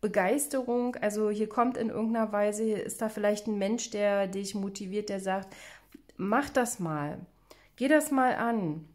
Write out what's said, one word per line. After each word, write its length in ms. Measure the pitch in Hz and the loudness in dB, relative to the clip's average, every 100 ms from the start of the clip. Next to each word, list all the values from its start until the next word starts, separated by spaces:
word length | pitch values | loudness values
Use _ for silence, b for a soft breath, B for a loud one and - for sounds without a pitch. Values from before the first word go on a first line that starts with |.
Begeisterung, 920 | 214 202 185 277 285 269 247 240 247 247 | 2 2 4 2 0 -2 0 0 0 -2
also 340 | 208 208 214 | -2 0 0
hier 180 | 208 214 | 0 -2
kommt 300 | 226 240 247 | 2 0 2
in 100 | 226 | -2
irgendeiner 420 | - 220 226 220 | -2 0 0 0
Weise, 340 | 208 208 208 220 | 2 2 2 0
ist 280 | 208 - - | 0 -4 -4
da 80 | 220 | -4
vielleicht 380 | 220 208 208 208 | 0 0 0 0
ein 100 | 208 | -2
Mensch, 320 | 196 240 - | 0 -2 -4
der 380 | 214 208 202 196 | 0 2 2 0
dich 280 | 196 196 | -2 -6
motiviert, 540 | 208 196 196 196 202 208 | -4 -6 -6 -6 -4 -4
der 100 | 196 | -4
sagt, 380 | 190 190 190 B B B B - _ - | -2 -2 -4 B B B B -20 _ -6
"Mach 320 | 196 233 285 | 0 0 2
das 280 | - 240 - | 2 0 0
mal, 420 | 170 151 147 - 180 _ b b b - | -4 -2 -4 -6 -12 _ b b b -4
geh 120 | 254 | 4
das 220 | 302 294 | 4 6
mal 240 | 269 254 | 4 4
an, 520 | - 233 233 175 156 160 | 2 0 0 0 -4 -8